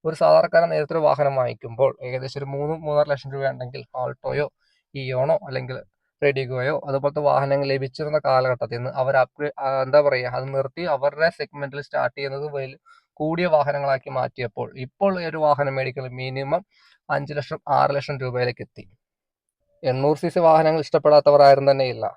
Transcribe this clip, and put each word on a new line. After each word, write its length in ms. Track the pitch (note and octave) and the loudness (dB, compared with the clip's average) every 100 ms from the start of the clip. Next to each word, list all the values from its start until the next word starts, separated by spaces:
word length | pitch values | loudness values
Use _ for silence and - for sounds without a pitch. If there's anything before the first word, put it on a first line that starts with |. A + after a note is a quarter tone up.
| D#3+ | -6
ഒരു 80 | D#3+ | 0
സാധാരണക്കാരൻ 460 | D#3+ D#3+ E3+ E3 E3+ | 4 4 6 2 2
നേരത്തെ 220 | D#3 D3 E3 | 0 -2 0
ഒരു 60 | D3+ | 2
വാഹനം 280 | C#3 C#3+ C3+ | 2 0 0
വാങ്ങിക്കുമ്പോൾ 520 | A#2+ A#2 B2 A#2 C3+ - B2+ | -2 -6 -14 0 0 0 -8
ഏകദേശം 320 | B2+ C3 C#3 | -8 -8 -10
ഒരു 60 | C#3 | -8
മൂന്ന്, 200 | C#3 D3 D#3+ D#3 | -6 -6 -6 -2
മൂന്നര 200 | D3 D3 | 0 0
ലക്ഷം 180 | C#3 C#3 C#3 | -2 -6 -4
രൂപ 80 | C3+ | -4
ഉണ്ടെങ്കിൽ 320 | C3 B2 C3 B2 B2+ | -4 -12 -12 -12 -8
ആൾട്ടോയോ 460 | B2+ C3 C#3 C3 D3 _ _ _ _ C#3 | -8 -6 -6 -4 -4 _ _ _ _ -12
ഇയോണോ 360 | C3 B2+ C#3+ D#3+ C#3+ | -6 -2 0 -2 -2
അല്ലെങ്കിൽ 300 | C3 B2 B2+ - _ _ _ | -8 -8 -12 -14 _ _ _
റെഡിഗോയോ 520 | C#3+ C3+ B2+ B2+ C3 D3 C#3+ | 0 0 -4 -4 -2 -4 -4
അതുപോലത്തെ 340 | C#3 C#3+ D3+ D3 | -2 -2 0 2
വാഹനങ്ങൾ 360 | C3+ C#3 C#3 C#3 | 2 2 0 0
ലഭിച്ചിരുന്ന 440 | C3+ C3 - D3 D3+ C#3 | -2 -4 -8 -4 -2 2
കാലഘട്ടത്തിൽ 500 | C3 B2+ B2 A#2 A#2+ | 2 2 -2 -4 -6
നിന്ന് 120 | B2 C#3 | -6 -2
അവർ 120 | C3 C3 | 0 2
അപ്ഗ്രേ-, 320 | B2+ - D3 C3+ | 0 -2 -8 -4
ആ, 40 | C3+ C3+ C3 | -4 -2 2
എന്താ 120 | D3 C#3+ | 4 4
പറയുക, 300 | C3 B2 B2+ | 0 -2 -6
അത് 80 | C3+ C3+ | -4 -4
നിർത്തി 260 | C3+ - F3 C#3 | -4 -6 -4 0
അവരുടെ 320 | C#3+ C#3+ E3 - | -2 0 -2 0
സെഗ്മെന്റിൽ 420 | C#3+ D3 C#3+ C#3 C#3 | -12 -8 -10 -10 -6
സ്റ്റാർട്ട് 300 | C#3+ B2 - | -4 -4 -4
ചെയ്യുന്നത് 280 | C#3 C#3 D3 C#3+ | -8 -6 -6 -8
വലി-, 260 | C3 C3 _ _ _ _ | -8 -14 _ _ _ _
കൂടിയ 260 | D#3 E3 F3+ D#3 | -6 -2 2 2
വാഹനങ്ങളാക്കി 540 | C#3+ C#3+ C#3 C3+ - C3 | 2 -2 -2 -2 -4 -6
മാറ്റിയപ്പോൾ 500 | B2+ - A#2+ - A#2 C3+ C3 | -6 -6 -8 -8 -12 -10 -16
ഇപ്പോൾ 260 | _ G3 F#3 E3 | _ -2 -2 -6
ഒരു 100 | D#3 D3+ | 0 2
വാഹനം 260 | C#3+ C#3+ C3+ | 2 0 -2
മേടിക്കുന്നത് 380 | C3 C3 C3 B2 | -6 -8 -12 -10
മിനിമം 420 | C3 C3 C#3 E3 - _ _ _ - | -8 -6 -4 -4 -6 _ _ _ -6
അഞ്ച് 260 | C#3+ C#3+ D3 | -4 -4 -8
ലക്ഷം, 220 | C#3 D#3 - C3+ | -8 -10 -2 2
ആറ് 160 | C#3 C#3+ | 2 0
ലക്ഷം 200 | C3 C#3 | -4 -6
രൂപയിലേക്ക് 400 | B2+ B2 B2 B2 | -4 -2 -4 -6
എത്തി. 180 | - - - _ _ _ _ _ _ _ _ _ D3 | -16 -18 -20 _ _ _ _ _ _ _ _ _ -4
എണ്ണൂറ് 280 | B2+ C#3+ D#3 | 0 0 0
സി 60 | E3+ | 0
സി 60 | F3+ E3 | 4 6
വാഹനങ്ങൾ 340 | D#3+ D#3+ D#3+ | 6 4 0
ഇഷ്ടപ്പെടാത്തവർ 560 | D3 D#3 D3 D3 D3 C#3+ C#3 | 0 2 6 6 8 8 10
ആരും 200 | C#3 C#3 | 8 6
തന്നെ 160 | C3+ C3 | 4 0
ഇല്ല. 120 | A2+ G#2+ | -2 -6